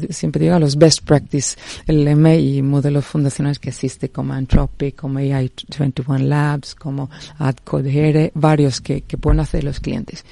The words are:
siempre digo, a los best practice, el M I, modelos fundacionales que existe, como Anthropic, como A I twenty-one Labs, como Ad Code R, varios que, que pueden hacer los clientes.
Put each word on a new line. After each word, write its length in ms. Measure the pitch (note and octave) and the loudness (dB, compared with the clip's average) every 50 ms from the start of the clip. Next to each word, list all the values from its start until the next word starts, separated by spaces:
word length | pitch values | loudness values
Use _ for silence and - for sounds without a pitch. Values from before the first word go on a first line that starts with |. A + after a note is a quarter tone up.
| D3+ - | -2 -4
siempre 320 | E3 - - D#3+ C#3+ D3+ D#3+ | -8 -4 -4 -2 0 2 2
digo, 120 | D#3+ F3 | 4 4
a 40 | F3 | 4
los 180 | D#3 C#3+ C#3 | 4 2 4
best 260 | D3 D#3+ D#3+ D3 - - | 6 6 6 4 4 0
practice, 520 | - D#3 C#3 - - - C#3+ C3 - - - - - - - - | 2 2 2 2 0 -4 -4 -4 -4 -8 -10 -14 -18 -16 -10 -4
el 220 | - D#3 D3+ D3 D3 | 0 2 2 4 4
M 260 | D3 D3 D#3 D#3+ D#3+ E3 | 4 6 6 6 6 6
I, 220 | D3 C3+ C#3 C#3 C3+ | 4 2 0 0 0
modelos 420 | C#3 C#3+ C#3+ C3+ D3 C#3+ C#3+ C#3 | 0 0 0 0 0 0 -2 -2
fundacionales 540 | - - D#3 C#3+ C#3 - - C#3+ C#3+ C#3+ - | -2 -2 -2 0 0 -2 -2 -2 -4 -4 -4
que 100 | - C#3 | -6 -10
existe, 400 | B2+ - - C3+ - - - C3 | -8 -6 -6 -8 -6 -6 -10 -8
como 240 | - - C3+ C3+ C3+ | -6 -6 -6 -6 -4
Anthropic, 640 | C3+ C3 C3 - - C#3+ C3+ - - D3 C#3 - | -6 -4 2 2 2 2 2 -2 -4 -4 -4 -6
como 220 | - - C#3 C3+ C3+ | -6 -8 -6 -4 -2
A 240 | C#3 C#3 C#3 C3+ C3 | -2 0 0 0 -2
I 80 | B2+ | -2
twenty-one 720 | - - - - - - C#3+ C#3 B2+ - B2 C3 C#3 C3+ C3+ | -6 -10 -18 -12 -6 -4 -2 -2 -2 -4 -4 -2 0 0 0
Labs, 500 | C3+ C#3+ D3 D3 D3 D3 C#3+ C3+ - - | 0 0 0 0 0 -2 -4 -6 -10 -16
como 360 | - - D3+ C#3 C#3 C#3 C3 - - - - - - | -14 -10 -8 -8 -8 -8 -10 -12 -16 -20 -18 -10 -6
Ad 180 | D3+ C3 C3+ - - | -4 -4 -4 -4 -6
Code 460 | - - C#3+ C3+ C3+ C3+ D3 D3+ D#3 | -6 -4 -4 -2 0 0 2 2 4
R, 220 | D3 D#3 D#3 D#3+ - | 4 4 2 0 0
varios 460 | D#3 C#3+ D#3 D#3 D3 D3 C#3 B2+ - | 2 2 4 4 4 4 2 0 -2
que, 220 | - - C#3 C#3+ - | -4 -6 -6 -6 -6
que 160 | - - C3 | -8 -8 -4
pueden 220 | - D3+ D3 D3+ | 0 2 2 2
hacer 240 | D#3 C#3 - E3 C#3 | 2 0 -2 -4 -4
los 160 | C#3+ C#3 - | -4 -6 -6
clientes. 440 | - D3 C#3 - - - - - - - | -6 -6 -6 -6 -8 -10 -14 -18 -20 -20